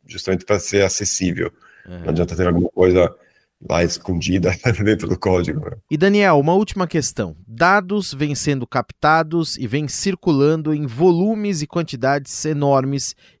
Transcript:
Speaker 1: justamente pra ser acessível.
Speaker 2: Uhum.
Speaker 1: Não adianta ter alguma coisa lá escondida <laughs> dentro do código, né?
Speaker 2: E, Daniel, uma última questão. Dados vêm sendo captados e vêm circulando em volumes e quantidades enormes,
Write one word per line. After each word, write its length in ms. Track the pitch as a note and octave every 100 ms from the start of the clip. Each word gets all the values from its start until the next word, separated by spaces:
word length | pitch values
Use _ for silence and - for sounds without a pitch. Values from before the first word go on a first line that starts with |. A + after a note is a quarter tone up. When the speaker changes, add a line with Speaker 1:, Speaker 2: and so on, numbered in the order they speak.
| _
Speaker 1:
justamente 380 | - - F#2 -
pra 120 | G#2
ser 280 | - G2+ F#2+
acessível. 680 | - G#2 - F#2 E2+ E2+ - _ _ F#2
Speaker 2:
Uhum. 140 | F2+
Speaker 1:
Não 100 | E2+
adianta 220 | E2 F2
ter 140 | E2+ F2+
alguma 220 | F2 F2
coisa 440 | - F#2 F2+ E2+ - _ _ _ _ -
lá 140 | E2
escondida 720 | F2 - - F2 F2+ F#2 E2+ F2 B2
<laughs> 120 | G#2
dentro 240 | G2+ G#2+ -
do 100 | F2+
código, 500 | F#2+ F2+ F2 D3+ -
né? 60 | - -
Speaker 2:
E, 60 | D3+
Daniel, 420 | F#3+ G#3 G3 D3
uma 140 | D3
última 340 | F#3 G#3+ G3 F3
questão. 480 | E3 C3 - F#2+ D#2 -
Dados 680 | A2+ E3+ G3+ F#3 G#3 F#3
vêm 220 | C#3 D3+ C#3
sendo 300 | D3 C3+ B2
captados 920 | C3 - - D3+ D#3+ D#3 E3+ D#3+ -
e 100 | A#2+
vêm 220 | C#3 D3
circulando 840 | - G3+ F#3+ F#3 C#3 D3 D#3+ D3+
em 120 | D3+ C#3+
volumes 760 | A#2 F#3 E3+ G3+ A3 G#3 E3+
e 60 | D3
quantidades 800 | F3 D#3+ B2 C3 C#3+ C#3 - D#3
enormes, 720 | D3 C#3+ C3+ C3 C#3 - - _ _